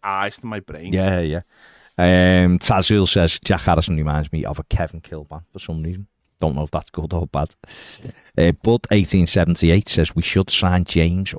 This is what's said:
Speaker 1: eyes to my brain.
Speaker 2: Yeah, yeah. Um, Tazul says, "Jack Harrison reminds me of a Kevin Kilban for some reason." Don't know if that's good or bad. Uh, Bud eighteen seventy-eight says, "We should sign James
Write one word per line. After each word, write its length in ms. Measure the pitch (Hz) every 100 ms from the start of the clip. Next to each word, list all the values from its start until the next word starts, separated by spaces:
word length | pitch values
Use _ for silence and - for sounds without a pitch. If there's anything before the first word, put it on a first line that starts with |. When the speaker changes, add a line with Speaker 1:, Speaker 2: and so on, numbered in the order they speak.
Speaker 1:
eyes 320 | 101 98 101 -
to 80 | 120
my 140 | 107
brain. 320 | 92 76 90
Speaker 2:
Yeah, 280 | 92 95 90
yeah. 200 | 82 82 - _ - _ _ -
Um, 600 | 90 92 90 92 90 87
Tazul 500 | - 98 90 107 92
says, 300 | 95 85 -
"Jack 180 | - 92
Harrison 340 | - 80 - 80
reminds 340 | 76 73 76
me 120 | 80
of 140 | 52 73
a 60 |
Kevin 360 | - - 82 82
Kilban 420 | - 80 73 78 85
for 60 | 92
some 240 | - 80
reason." 240 | 80 92 101 _ _ -
Don't 140 | 80 69
know 80 |
if 60 | 76
that's 200 | 76 -
good 220 | - 78
or 120 | 87 85
bad. 260 | 71 76 _ - - - - - - _ -
Uh, 160 | 85 71
Bud 240 | 113 120 -
eighteen 360 | 107 92 95 85
seventy-eight 640 | 95 85 85 82 92 -
says, 260 | - 76
"We 80 | -
should 280 | - 95 95
sign 340 | - 90 90
James 500 | 87 85 82 90 95